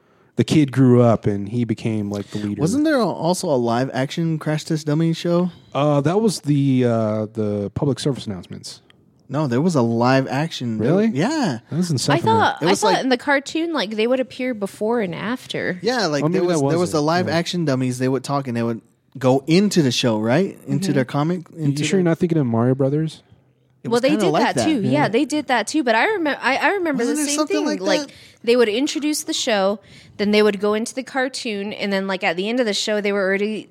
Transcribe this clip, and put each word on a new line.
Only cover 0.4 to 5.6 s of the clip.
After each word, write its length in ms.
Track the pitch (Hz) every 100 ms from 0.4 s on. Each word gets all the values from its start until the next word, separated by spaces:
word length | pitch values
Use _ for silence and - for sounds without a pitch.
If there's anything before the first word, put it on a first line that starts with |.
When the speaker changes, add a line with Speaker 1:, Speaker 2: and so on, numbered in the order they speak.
Speaker 1:
kid 280 | - 160 139
grew 300 | 123 131 123
up 240 | 120 104 110
and 220 | 101 101
he 160 | 120
became, 460 | 110 110 117 110 101
like, 160 | 101 98
the 100 | 104
leader. 220 | 104 101
Speaker 2:
Wasn't 240 | 156 269
there 140 | 311 277
also 480 | 185 120 160 180 180
a 60 |
live 360 | 131 117 117 135
action 460 | - 135 - 165 156
Crash 240 | 156 151
Test 220 | - 156 151
Dummy 260 | 151 165
show? 380 | 165 175 175 180 -